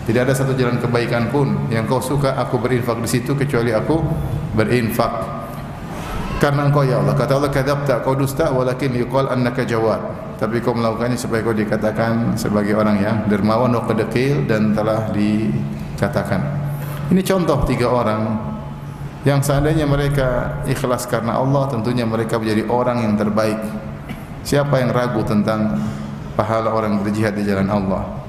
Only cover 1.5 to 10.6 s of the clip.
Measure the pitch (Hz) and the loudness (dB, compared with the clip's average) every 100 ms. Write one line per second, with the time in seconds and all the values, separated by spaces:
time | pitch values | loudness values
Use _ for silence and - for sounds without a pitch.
1.5 | 98 - 113 110 127 - 143 135 135 123 | 0 0 -2 0 -2 0 0 0 0 -2
2.5 | 127 120 127 113 113 113 131 127 143 139 | 0 0 0 0 -2 0 -2 0 -2 0
3.5 | 120 117 110 107 160 160 - - - - | 0 2 0 2 0 0 -2 -2 -4 -2
4.5 | 107 107 123 113 104 113 113 113 - - | 0 2 2 2 0 0 0 -6 -6 -8
5.5 | - - - - - - - - - 147 | -10 -10 -10 -10 -8 -6 -6 -4 0 2
6.5 | 143 143 147 135 117 101 139 120 139 143 | 2 2 4 4 2 2 2 2 2 2
7.5 | 143 131 143 139 120 131 135 139 - 160 | 0 0 0 0 0 2 0 0 0 0
8.5 | 127 127 127 143 120 117 131 135 123 123 | 2 0 0 -2 0 0 0 0 0 0
9.5 | 123 113 113 110 95 - - - - 110 | 0 0 2 2 0 -2 -8 -10 -4 -2
10.5 | 117 | 0